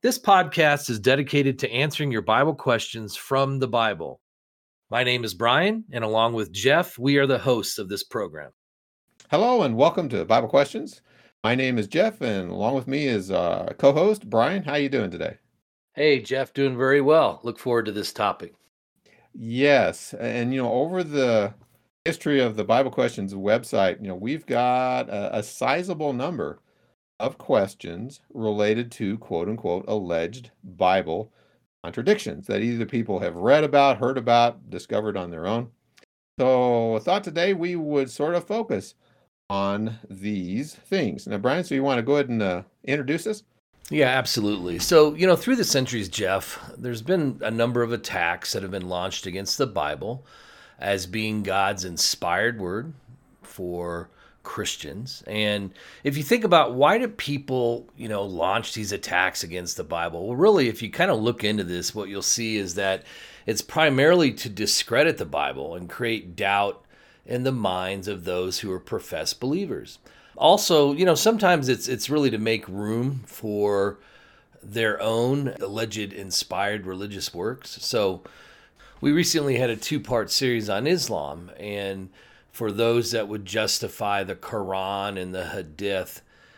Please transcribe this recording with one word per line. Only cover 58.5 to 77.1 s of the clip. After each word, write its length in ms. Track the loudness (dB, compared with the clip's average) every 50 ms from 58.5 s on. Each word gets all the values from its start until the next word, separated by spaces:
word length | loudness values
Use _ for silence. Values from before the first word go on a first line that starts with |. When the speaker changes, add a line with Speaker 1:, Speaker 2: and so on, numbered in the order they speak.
| 2 0 -2 -4 -8
Speaker 1:
these 180 | -8 -6 -4
attacks 520 | -6 -6 -6 0 2 2 2 2 0 -4 -10
against 340 | -8 -8 -8 -6 -8 -8 -8
the 60 | -6
Bible? 420 | -6 -4 -4 -4 -4 -4 -6 -6
Well, 100 | -6 -2
really, 320 | 4 4 6 6 6 4 2
if 140 | 0 -4
you 80 | -8 -10
kind 220 | -2 0 0 2
of 100 | 2 0
look 220 | 0 0 -2 0 0
into 200 | 0 0 0 -2
this, 300 | -2 -4 -4 -4 -6 -6
what 160 | -6 -10 -8
you'll 140 | -8 -6 -2
see 340 | -2 -2 0 -2 -2 -2 -2
is 160 | -2 -2 -4
that 300 | -2 0 0 0 -2 -4 -14 -20 -20 -20 -20 -20 -14 -4
it's 160 | -4 -4 -4
primarily 680 | -4 _ 0 2 4 4 4 6 6 6 6 6 6 2 0
to 160 | -2 -10 -10
discredit 720 | -6 -4 -2 0 0 0 0 0 2 4 4 4 2 0
the 60 | -4
Bible 500 | -6 -4 -2 -2 -2 -4 -6 -8 -8 -10
and 120 | -10 -12 -12
create 480 | -8 -6 -4 -2 -2 -4 -6 -10 -8
doubt 480 | -2 0 2 4 4 2 2 -2 -6 _ _ _ _ _ _ _ _ _
in 200 | -8 -6 -2 -2
the 80 | 0
minds 560 | -2 0 0 0 0 0 -2 -4 -6 -6 -6 -8
of 160 | -8 -8 -4
those 380 | -4 -2 -2 -2 -2 -4 -6
who 100 | -6 -6
are 80 | -8 -8
professed 600 | -8 -8 -8 -8 -8 -8 -8 -8 -6 -6 -6 -6
believers. 600 | -4 -4 -4 -4 -4 -6 -8 -10 -10 -14 -20 -20 _ -20 -20 _ _ -20 _ 4
Also, 540 | 6 6 6 6 6 4 6 6 6 6
you 140 | 4 4 4
know, 100 | 4 4
sometimes 540 | 6 6 4 4 4 6 4 4 4 4 2
it's, 180 | 0 0 0 -4
it's 220 | -4 -4 -2 -2
really 200 | 0 2 2 2
to 80 | 2 2
make 300 | 0 0 0 0 -2 -8
room 560 | -8 -6 -4 -2 0 0 0 -2 -2 -4 -8
for 720 | -12 -18 -12 -8 -4 -2 0 2 2 4 2 2 0 -2 -6 -16 -20 _ -20 -20 -20 _ _ _ _ _ -20
their 400 | -20 -10 -4 0 0 0 0 0
own 540 | 0 0 2 2 2 2 2 0 0 -2 -4 -4
alleged 500 | -6 -6 -4 -4 -4 -4 -4 -6 -8 -8
inspired 720 | -8 -12 -12 -6 -4 -4 -4 -4 -4 -2 -2 -2 -2 -4 -6
religious 480 | -8 -8 -8 -8 -10